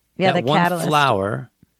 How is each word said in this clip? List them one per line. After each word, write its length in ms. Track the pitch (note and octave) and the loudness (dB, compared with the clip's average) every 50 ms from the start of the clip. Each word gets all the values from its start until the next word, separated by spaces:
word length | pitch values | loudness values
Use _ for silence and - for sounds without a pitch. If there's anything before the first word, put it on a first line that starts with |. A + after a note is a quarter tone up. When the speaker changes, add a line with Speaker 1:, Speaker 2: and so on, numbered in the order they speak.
| _ _ _ | _ _ _
Speaker 1:
Yeah, 160 | - F3+ F#3+ D3+ | -2 -2 0 0
Speaker 2:
That 120 | C#3 A#2 | 0 0
Speaker 1:
the 40 | B2 | 0
Speaker 2:
one 80 | D3+ E3 | 2 2
Speaker 1:
catalyst. 300 | F3 F3 F3+ E3+ E3 - | 2 0 0 -2 -2 0
Speaker 2:
flower, 640 | D#3 D3 C#3+ C3+ A#2 G2 G2 G2+ A#2 C3 C3 - _ _ _ _ _ _ | 2 2 2 2 2 0 -2 -2 -4 -6 -8 -12 _ _ _ _ _ _